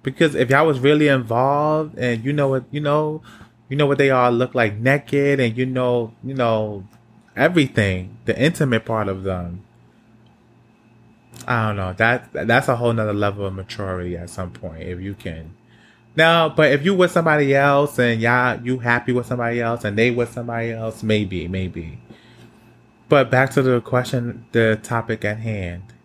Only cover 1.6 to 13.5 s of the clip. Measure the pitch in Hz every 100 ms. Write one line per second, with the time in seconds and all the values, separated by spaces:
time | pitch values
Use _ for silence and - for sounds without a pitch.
1.6 | 151 156 156 110 123 117 123 147 139 131
2.6 | - 143 147 147 151 156 - - - _
3.6 | _ 135 147 139 139 127 123 120 123 127
4.6 | 110 101 123 139 - 143 143 139 120 113
5.6 | 131 127 127 123 113 - 123 135 117 110
6.6 | 107 104 95 _ _ _ _ - 151 180
7.6 | 135 - 101 92 92 - - - 143 170
8.6 | 143 117 - 110 98 95 95 92 87 87
9.6 | - _ _ _ _ _ _ _ _ _
10.6 | _ _ _ _ - _ _ - - 120
11.6 | 110 101 92 92 110 123 - - 107 120
12.6 | 135 120 120 117 107 101 101 104 98